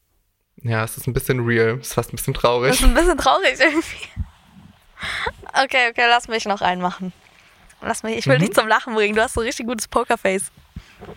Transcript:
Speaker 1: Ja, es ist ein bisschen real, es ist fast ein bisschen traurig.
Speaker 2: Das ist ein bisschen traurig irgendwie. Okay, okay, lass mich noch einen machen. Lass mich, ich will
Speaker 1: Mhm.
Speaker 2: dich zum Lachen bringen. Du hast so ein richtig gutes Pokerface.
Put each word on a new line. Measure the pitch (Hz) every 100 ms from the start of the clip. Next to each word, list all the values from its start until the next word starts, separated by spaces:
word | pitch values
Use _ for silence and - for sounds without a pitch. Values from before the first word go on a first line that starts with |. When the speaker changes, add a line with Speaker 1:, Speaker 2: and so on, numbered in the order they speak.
| _ _ _ _ _ -
Speaker 1:
Ja, | 120 113 113
es | -
ist | -
ein |
bisschen | 123 - 127 117
real, | 117 113 127
es | -
ist | -
fast | 117
ein | -
bisschen | - 131
traurig. | 139 120 127
Speaker 2:
Das | 254
ist | 262
ein |
bisschen | 247 349 285
traurig | 269 302 339 262
irgendwie. | 302 302 - - - - - _ _ - - - _ - - - 494 - - -
Okay, | 269 262 240
okay, | 233 233
lass | 240 -
mich | 220 214
noch | 202
einen | 180 180
machen. | 180 - 185 - _ _ _ _ - -
Lass | - 170
mich, | 220 226
ich | 175
will | 254
Speaker 1:
Mhm. |
Speaker 2:
dich | 190
zum | - 220
Lachen | 226 262
bringen. | 220 208 214
Du |
hast | 240
so | -
ein | 226
richtig | - 233
gutes | 233 -
Pokerface. | 240 247 233 196 190 - _ _ - - - -